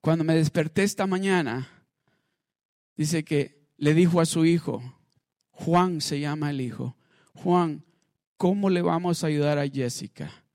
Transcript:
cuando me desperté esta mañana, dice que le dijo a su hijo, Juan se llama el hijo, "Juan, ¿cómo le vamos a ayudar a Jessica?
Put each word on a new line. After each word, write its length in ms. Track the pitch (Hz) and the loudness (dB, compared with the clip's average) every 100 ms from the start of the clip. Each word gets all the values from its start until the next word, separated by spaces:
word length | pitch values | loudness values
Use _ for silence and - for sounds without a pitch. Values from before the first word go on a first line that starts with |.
cuando 220 | 156 165 | 2 2
me 100 | 160 | 2
desperté 480 | 160 156 175 156 - | 2 2 0 -2 0
esta 240 | 202 - | -2 -2
mañana, 800 | 190 185 190 185 139 123 127 _ _ _ _ _ _ _ _ _ _ _ _ | -2 0 0 0 0 -6 -10 _ _ _ _ _ _ _ _ _ _ _ _
dice 280 | - 151 165 | -6 -2 -2
que 460 | 151 147 - _ _ _ | 0 -2 -2 _ _ _
le 160 | 147 | 2
dijo 260 | 156 180 170 | 4 4 4
a 60 | |
su 200 | 165 165 | 2 2
hijo, 360 | 165 170 139 117 127 _ _ _ _ _ _ | 2 2 -2 -8 -10 _ _ _ _ _ _
Juan 500 | - - 175 185 165 | -10 0 2 2 -2
se 180 | - 143 | -4 -4
llama 300 | 147 151 147 | -4 -4 -4
el 100 | 139 | -4
hijo, 380 | 123 - 123 - _ _ _ | -6 -8 -10 -12 _ _ _
"Juan, 500 | - 175 180 170 147 _ _ _ _ _ | -8 0 2 2 -4 _ _ _ _ _
¿cómo 360 | _ 185 202 196 | _ 0 2 0
le 100 | 175 | 2
vamos 420 | 175 165 175 170 | 0 0 -2 -2
a 40 | 160 | -2
ayudar 320 | 147 147 147 | 0 0 0
a 80 | 143 | -2
Jessica? 760 | 135 123 - 156 - 78 - _ | -4 -4 -6 -12 -12 -14 -14 _